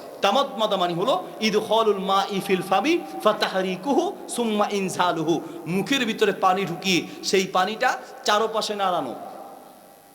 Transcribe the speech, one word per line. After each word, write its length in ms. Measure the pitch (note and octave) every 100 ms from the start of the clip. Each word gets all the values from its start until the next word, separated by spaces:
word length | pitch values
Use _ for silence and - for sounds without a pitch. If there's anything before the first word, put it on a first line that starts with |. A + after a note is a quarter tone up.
| - -
তামাদমাদ 520 | G3+ B3+ C4+ G#3 G#3+
মানে 200 | F#3+ F3
হলো 340 | E3+ A3+ F4+ - -
ইদখালুল 580 | A3 G3+ - A3 G#3+ G3
মাই 440 | F#3 G3 - F#3+ F#3
ফিল 140 | F#3
ফামি 380 | - F#3+ C4+ E4+ - -
ফাতাহরিকুহু 920 | G#3+ G3+ F#3+ F#3+ F#3+ F3+ C#4+ C#4 F#4 F#4+ -
সুম্মা 380 | - A#3 G#3 G#3
ইনজালুহু, 720 | G3+ F#3 - F3+ D#3+ D#3 D3 - - D3+
মুখের 380 | F#3 F#3+ C4+ A3+
ভিতরে 260 | G#3+ G#3+
পানি 340 | - F#3+ F#3 F3+
ঢুকিয়ে 580 | E3+ F#3+ F3 - -
সেই 240 | - G3 F#3
পানিটা 500 | F#3 F#3+ A3 B3+ - - - -
চারপাশে 500 | G#3 A3 A3 G#3+ G3+
নাড়ানো। 400 | F#3+ E3+ C3 G#2 - - - - - - - - -